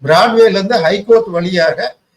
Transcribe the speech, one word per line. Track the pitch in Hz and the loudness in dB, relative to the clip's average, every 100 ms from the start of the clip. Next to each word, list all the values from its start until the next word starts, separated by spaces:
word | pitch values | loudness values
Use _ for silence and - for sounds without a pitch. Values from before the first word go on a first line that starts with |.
பிராட்வேல | 135 165 233 226 220 | 0 2 2 4 2
இருந்து | 190 196 240 | 2 -2 -2
ஹைகோர்ட் | 160 202 208 226 220 | -2 -2 2 0 0
வழியாக | 170 175 180 160 160 233 - _ | -6 -4 -2 -2 -2 -8 -12 _